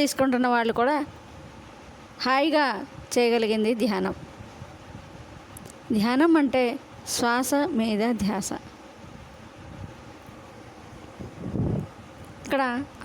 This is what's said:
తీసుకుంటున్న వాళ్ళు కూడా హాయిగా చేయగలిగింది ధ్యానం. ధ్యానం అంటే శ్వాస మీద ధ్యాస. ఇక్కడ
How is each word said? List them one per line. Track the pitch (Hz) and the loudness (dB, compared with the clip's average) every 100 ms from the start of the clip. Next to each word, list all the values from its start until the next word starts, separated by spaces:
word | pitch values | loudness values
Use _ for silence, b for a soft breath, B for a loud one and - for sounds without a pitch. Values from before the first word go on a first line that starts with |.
తీసుకుంటున్న | 285 - 269 247 254 240 | 2 4 2 4 4 4
వాళ్ళు | 233 226 | 2 2
కూడా | 240 294 294 - - - - - - - - - - - 247 | 2 2 -2 -8 -20 -20 -18 -20 -20 -20 -20 -20 -20 -6 2
హాయిగా | 262 311 302 277 202 175 - - - | 4 6 4 4 0 -6 -12 -2 2
చేయగలిగింది | 240 233 220 220 214 240 233 | 4 4 4 2 2 2 2
ధ్యానం. | 196 190 - - - - - - - - - - - - - - - - - - 220 | 2 -2 -4 -12 -16 -16 -16 -16 -16 -18 -18 -16 -18 -18 -18 -18 -18 -18 -18 -2 2
ధ్యానం | 214 254 330 320 | 4 6 6 6
అంటే | 277 254 247 277 - - - | 6 4 2 0 -10 -16 -6
శ్వాస | - 240 240 254 285 294 277 | 0 2 2 2 2 2 2
మీద | 226 208 226 226 | 2 2 2 2
ధ్యాస. | 202 208 - - - - - - - - - - - - - - - - - - - - - - - - - - - - - - - - - - - - - - - - - | 0 0 -4 -8 -10 -18 -20 -20 -18 -18 -18 -18 -20 -18 -16 -14 -14 -16 -18 -20 -20 -20 -20 -20 -20 -20 -20 -18 -18 -14 -14 -10 -4 -2 0 0 -4 -12 -20 -18 -18 -16 -2
ఇక్కడ | 277 262 240 285 - | 0 2 0 -6 -6